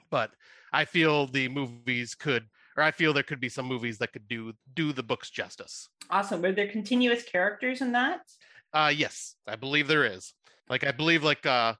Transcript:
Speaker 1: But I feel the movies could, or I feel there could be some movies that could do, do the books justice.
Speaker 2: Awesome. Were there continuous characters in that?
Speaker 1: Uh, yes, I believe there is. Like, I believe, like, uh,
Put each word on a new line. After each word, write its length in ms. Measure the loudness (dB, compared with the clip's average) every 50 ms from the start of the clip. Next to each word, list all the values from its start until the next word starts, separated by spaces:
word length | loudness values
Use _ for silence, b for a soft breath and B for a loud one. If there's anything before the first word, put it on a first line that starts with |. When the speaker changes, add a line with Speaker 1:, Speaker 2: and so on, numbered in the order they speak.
| _ _
Speaker 1:
But 240 | -2 -2 -2 -2 -6 B B B B B B B B
I 120 | 0 0
feel 400 | 0 2 4 4 6 6 4 2 0
the 200 | 0 -2 -2 0
movies 680 | -2 -4 -4 -4 -6 -8 -4 -2 -2 -2 -2 -6 -10
could, 340 | -8 -4 -2 0 0 -2 -4 b b b b b 2
or 60 | 2
I 80 | 2
feel 220 | 2 2 2 2 4
there 100 | 2 0
could 160 | -2 -4 -6
be 100 | -6 -6
some 160 | -6 -6 -4
movies 320 | -4 -4 -2 -2 -4 -4 -4
that 140 | -4 -6 -6
could 140 | -12 -10 _
do, 260 | -8 -8 -8 -10 -12 -16 _ -12 -6
do 200 | -4 -2 -2 -2
the 100 | -4 -4
books 260 | -4 -4 -6 -6 -12
justice. 580 | -8 -8 -8 -8 -10 -16 -16 -16 -16 -18 -18 -20 _ _ -8 -2
Speaker 2:
Awesome. 320 | -2 -2 0 0 -2 -2
Were 100 | 0 0
there 160 | 0 0 -2 -2
continuous 560 | -2 -6 -4 0 2 2 4 2 2 0 -2
characters 580 | -2 0 0 0 0 0 -2 -4 -4 -4 -4
in 100 | -4 -2 0
that? 360 | 0 0 0 -2 -4 -8 _ -20 b b b b b b _ 0
Speaker 1:
Uh, 200 | 2 4 4 4
yes, 400 | 2 0 -2 -2 -8 -14 -14 -16 _ _ -10
I 80 | -10
believe 320 | -8 -4 0 0 2 2 4
there 180 | 4 4 4
is. 280 | 2 0 -4 -12 -16 -20 _ b b b b b _
Like, 140 | -4 -2 0
I 80 | -2
believe, 320 | -2 0 2 4 4 4 4
like, 240 | 4 2 2 2 2
uh, 260 | 2 4 4 2 0 -2